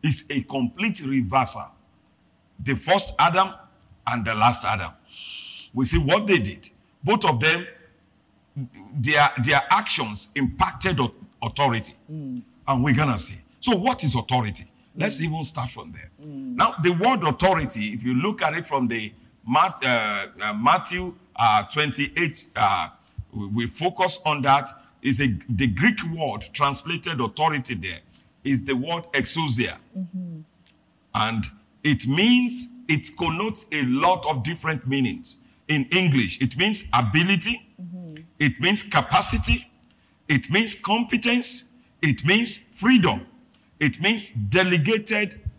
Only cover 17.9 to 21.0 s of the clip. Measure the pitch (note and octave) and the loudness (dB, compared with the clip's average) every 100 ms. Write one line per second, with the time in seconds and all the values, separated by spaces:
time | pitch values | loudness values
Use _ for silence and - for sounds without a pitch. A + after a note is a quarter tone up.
17.9 | A2 A#2+ B2+ F#3+ G#3 D#3+ D#3+ - C#3 A#2+ | -4 -2 0 0 -2 -2 -2 -4 -2 0
18.9 | A2+ G#2+ - _ _ A2 C#3 F#3 - C3 | -2 -6 -12 _ _ -2 2 2 0 0
19.9 | A#2+ G#2+ G#2 F#2+ - G#2+ G#2+ B2 F3 - | 0 0 -4 -6 -6 -4 0 2 2 0
20.9 | F3+ | -6